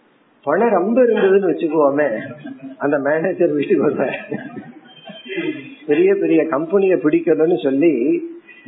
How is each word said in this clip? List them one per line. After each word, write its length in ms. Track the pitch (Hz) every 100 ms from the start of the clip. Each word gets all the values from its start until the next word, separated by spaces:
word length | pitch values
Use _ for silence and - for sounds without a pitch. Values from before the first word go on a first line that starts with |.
| _ _ _ _ -
பணம் 260 | 170 233
ரொம்ப 280 | 190 190 240
இருந்ததுன்னு 500 | 233 214 190 196 185
வச்சுக்கோமே, 720 | - 165 156 139 143 143 107 123 - - - - -
அந்த 200 | 143 143
மேனேஜர் 540 | 135 156 185 180 170
வீட்டுக்கு 320 | 147 139 190
வருவார். 340 | 165 127 131 - - - - - - - - - - - - 381 156 147 - -
பெரிய 320 | - 151 190
பெரிய 320 | 196 160 160 151
கம்பெனியை 520 | 139 160 196 190 175
பிடிக்கணும்னு 640 | 151 165 165 156 160 175
சொல்லி 600 | 139 139 170 127 139 - - - - -